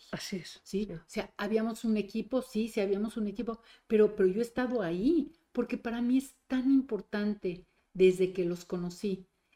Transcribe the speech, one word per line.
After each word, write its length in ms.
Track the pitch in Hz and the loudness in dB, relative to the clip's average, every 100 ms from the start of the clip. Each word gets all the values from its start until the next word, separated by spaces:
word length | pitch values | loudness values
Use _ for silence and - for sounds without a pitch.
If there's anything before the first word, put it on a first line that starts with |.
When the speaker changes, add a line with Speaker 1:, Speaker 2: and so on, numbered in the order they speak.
| - | -12
Speaker 1:
Así 260 | - - 190 | -10 -8 -8
es, 220 | 151 - | -10 -18
Speaker 2:
¿Sí? 220 | - 190 208 | -8 -6 -6
Speaker 1:
sí. 60 | |
Speaker 2:
O 60 | 165 - | -8 -10
sea, 260 | 214 202 - | -8 -8 -6
habíamos 480 | 202 220 226 226 | -2 0 0 -2
un 120 | 226 214 | 0 0
equipo, 460 | 202 220 220 262 | -2 -6 -2 -2
sí, 260 | 254 214 226 | -2 -4 -2
sí, 120 | 226 | -2
habíamos 360 | 196 196 220 233 | 0 0 -2 -4
un 120 | 208 | -6
equipo, 320 | 202 233 226 - - - | -6 -8 -8 -12 -20 0
pero, 300 | 214 214 208 | 4 4 6
pero 120 | 190 | 2
yo 120 | 196 | 2
he 40 | |
estado 380 | 233 - 254 240 | -2 -2 -2 0
ahí, 500 | 175 175 240 339 - - _ | 0 0 2 2 0 -6 _
porque 260 | - 233 233 | -4 -2 -4
para 240 | 240 233 | -4 -2
mí 160 | 240 262 | 2 0
es 160 | 269 - - | 0 -8 -6
tan 220 | 262 254 | -2 4
importante, 920 | 269 262 202 - 208 208 202 185 180 - _ _ | 4 4 -4 -4 -2 -2 -2 -4 -6 -12 _ _
desde 400 | 180 185 180 185 | 6 6 6 2
que 120 | 190 | 0
los 200 | 175 175 | -2 -4
conocí, 600 | - 180 175 175 208 190 - _ _ | -6 -6 -6 -4 -4 -4 -8 _ _